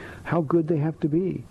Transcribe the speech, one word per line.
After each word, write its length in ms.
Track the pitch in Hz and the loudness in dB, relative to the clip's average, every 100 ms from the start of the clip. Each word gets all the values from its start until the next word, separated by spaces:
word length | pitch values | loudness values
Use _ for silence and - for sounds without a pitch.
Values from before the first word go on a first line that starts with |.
| - - | -16 -12
how 160 | - 170 | -2 0
good 260 | 143 170 156 | 2 2 2
they 120 | 160 | 2
have 200 | 156 160 | 0 0
to 80 | 156 | 0
be 360 | 160 185 147 - | 0 0 -4 -8